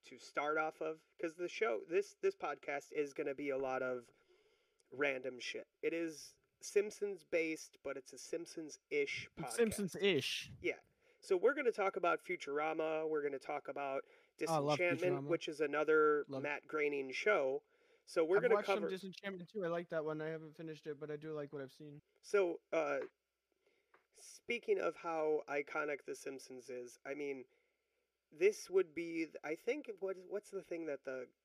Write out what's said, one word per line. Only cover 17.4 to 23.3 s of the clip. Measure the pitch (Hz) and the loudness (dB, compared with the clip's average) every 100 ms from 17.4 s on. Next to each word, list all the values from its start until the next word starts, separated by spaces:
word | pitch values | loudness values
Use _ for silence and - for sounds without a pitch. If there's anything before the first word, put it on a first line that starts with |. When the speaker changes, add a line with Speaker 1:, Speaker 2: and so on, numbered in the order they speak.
| 135 139 _ _ _ _ - | 4 0 _ _ _ _ -2
Speaker 1:
So | - | 2
we're | 160 190 | 4 4
Speaker 2:
I've | |
Speaker 1:
gonna | 240 208 | 6 4
Speaker 2:
watched | 202 | 4
some | 196 | 0
Speaker 1:
cover | 196 | 0
Speaker 2:
Disenchantment | 190 190 175 196 185 175 | -4 -8 -10 -8 -8 -8
too. | 220 170 | -4 -2
I | |
like | 170 175 | -2 -2
that | 160 151 | -2 -2
one. | 156 | -2
I | 156 | -4
haven't | 160 160 151 | -6 -10 -12
finished | 165 151 160 | -10 -10 -10
it, | 143 | -8
but | 151 | -8
I | 151 | -8
do | 156 | -6
like | 151 147 | -6 -6
what | 147 | -8
I've | 135 | -10
seen. | - 151 147 _ _ | -12 -16 -18 _ _
Speaker 1:
So, | - 202 180 165 _ | 2 4 4 0 _
uh, | 165 147 143 - _ _ | 0 2 -2 -4 _ _